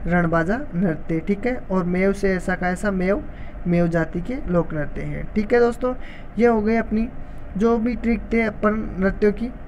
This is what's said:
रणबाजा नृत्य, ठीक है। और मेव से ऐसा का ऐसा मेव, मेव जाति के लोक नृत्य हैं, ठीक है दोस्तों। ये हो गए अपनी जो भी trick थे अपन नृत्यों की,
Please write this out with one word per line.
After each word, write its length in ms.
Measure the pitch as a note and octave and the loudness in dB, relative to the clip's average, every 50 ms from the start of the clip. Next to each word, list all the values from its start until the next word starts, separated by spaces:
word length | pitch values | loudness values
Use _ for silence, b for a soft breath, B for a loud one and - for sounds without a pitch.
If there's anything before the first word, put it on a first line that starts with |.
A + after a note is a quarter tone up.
| - | 0
रणबाजा 520 | E3+ F3 F3 E3+ E3 E3 E3 E3 F3 G#3+ C4 D4 - - | 2 2 4 4 4 4 2 2 2 0 -2 -4 -4 -2
नृत्य, 460 | F3 G3+ F3+ D#3 D3+ - - E3 D#3+ | 0 0 0 0 -2 -2 -2 -2 -2
ठीक 260 | D#3 - G3+ G3 - | 0 0 -2 0 0
है। 100 | A#3+ B3+ - | -2 -2 -4
और 220 | - - F#3+ F#3 F3 | -4 -2 -2 0 0
मेव 280 | F3 F3+ F3+ F#3+ G3 G3 | 0 0 2 2 2 2
से 200 | G3 - G3 F#3+ | 2 0 0 0
ऐसा 200 | F3+ F3 F#3+ F#3 | 0 0 -2 -2
का 140 | F3 F#3 F3+ | -2 -2 -2
ऐसा 220 | F3+ F3+ - G#3 G3 | -2 0 -2 -2 0
मेव, 300 | F#3 F3+ F#3+ G3+ - - B B B B B B B - | 0 2 0 0 0 -2 B B B B B B B 0
मेव 200 | F3 E3+ F3 F3 E3+ | 2 4 4 4 4
जाति 320 | E3 E3+ D#3+ D#3 - F3 | 2 0 0 0 -2 -4
के 140 | F3 - B3+ C#4 - | -4 -4 -6 -4 -2
लोक 260 | F3 F3 E3+ D#3+ - D#3+ | 0 0 0 0 0 -2
नृत्य 280 | D3+ D3 C#3+ - - D3 | -4 -4 -4 -4 -6 -6
हैं, 220 | D3 D3 D3 D3 - - | -6 -6 -6 -6 -2 -2
ठीक 200 | G#3+ G#3 G#3 B3 | -2 2 4 4
है 60 | A#3+ | 4
दोस्तों। 340 | A#3+ A#3+ A#3 - B3+ B3+ B3+ B B B B B B B - | 4 4 2 0 -2 -4 -4 B B B B B B B 0
ये 100 | G3+ A#3 | 4 4
हो 140 | A#3+ A3+ G#3+ | 6 6 4
गए 140 | G#3 G#3+ A3+ | 2 2 2
अपनी 300 | A3+ A3 - G#3+ A3 A3+ B3+ - - B B B B B - - | 2 0 0 0 0 0 -2 -4 -8 B B B B B -6 -2
जो 220 | F#3 G#3+ A#3 A#3 | 2 2 4 4
भी 180 | A#3 A3 B3 A#3+ | 2 2 0 -2
trick 260 | - - A#3 A#3 G3+ - - A#3 | 0 0 0 0 0 0 0 0
थे 80 | A3+ | 2
अपन 320 | A3+ G#3+ G3+ - - G#3+ G#3+ G#3+ G#3+ - - F3+ | 2 0 0 0 2 2 2 0 -2 -4 -2 0
नृत्यों 320 | F#3 G3 F#3 - G#3 G#3 G3 | 0 0 2 4 2 2 2
की, 140 | - A3+ B3+ - - - | 0 -4 -6 -6 -10 -6